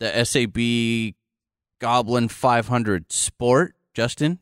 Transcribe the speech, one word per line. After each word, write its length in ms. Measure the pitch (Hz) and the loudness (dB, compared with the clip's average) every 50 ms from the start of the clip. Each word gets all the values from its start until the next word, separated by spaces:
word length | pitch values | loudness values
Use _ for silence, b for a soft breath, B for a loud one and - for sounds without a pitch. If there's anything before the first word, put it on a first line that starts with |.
the 160 | 113 107 78 | -6 -4 -2
S 180 | 117 120 - - | -2 0 0 0
A 120 | 143 120 | 0 0
B 680 | 107 - 117 117 117 120 117 117 117 117 113 113 107 - _ _ _ _ _ _ _ _ _ _ _ _ - | 0 -2 -2 -2 0 0 0 0 0 -2 -2 -4 -6 -8 _ _ _ _ _ _ _ _ _ _ _ _ -6
Goblin 460 | 120 117 120 123 117 107 120 123 117 113 | -2 0 0 0 2 2 0 0 0 0
five 380 | - - - 127 117 117 110 | -2 0 2 2 2 2 2
hundred 460 | 104 123 120 113 107 98 90 82 - | 0 -2 0 0 0 0 -2 -2 -4
Sport. 640 | - - - - - - 123 120 123 139 180 - - _ _ _ - | -6 -4 -4 -6 -4 -2 2 4 4 4 2 0 -4 _ _ _ -6
Justin, 460 | - 113 123 - - 147 156 175 - | -4 -4 -4 -2 -2 -2 -2 -2 -4